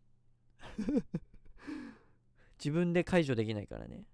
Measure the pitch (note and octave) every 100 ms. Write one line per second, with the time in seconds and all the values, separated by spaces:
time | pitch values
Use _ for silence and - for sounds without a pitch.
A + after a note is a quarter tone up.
0 | _ _ _ _ _ - - - G3+ C#4
1 | - D#3+ - - - - - C#4 A#3 -
2 | - _ _ _ - - C#3+ E3 F3 F3
3 | E3 F3+ C#3 A2+ A2 G#2+ - A1 - -
4 | -